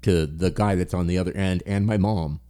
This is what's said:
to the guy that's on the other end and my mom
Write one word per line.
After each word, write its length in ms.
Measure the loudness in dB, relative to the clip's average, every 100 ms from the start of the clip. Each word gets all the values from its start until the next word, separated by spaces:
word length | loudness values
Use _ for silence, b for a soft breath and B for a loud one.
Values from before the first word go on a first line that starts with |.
to 240 | 4 2 2
the 240 | 0 -2
guy 240 | 0 0
that's 220 | 0 0 -2
on 100 | 0
the 140 | 0
other 140 | -2
end 280 | -2 -2 -2 -2
and 180 | 0 2
my 120 | 2
mom 420 | 2 0 -2 -6 -10